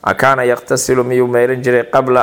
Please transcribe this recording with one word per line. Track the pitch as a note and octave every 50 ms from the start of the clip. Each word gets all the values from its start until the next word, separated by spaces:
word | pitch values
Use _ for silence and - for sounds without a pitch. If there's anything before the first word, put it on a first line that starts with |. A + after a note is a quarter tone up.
Akaana | - G2 G2 - C3 C3 C3+ C3 B2
yaqtasilu, | B2 A#2+ A#2+ - - B2+ B2+ - - C3 B2+ A#2+
miyuu | B2 B2+ B2+ B2 B2
meeran | B2 A#2+ A#2+ B2 C3 B2
jiray, | B2+ B2 B2 A#2+ A2+ -
qabla | - C3+ C3 B2+ B2+ B2+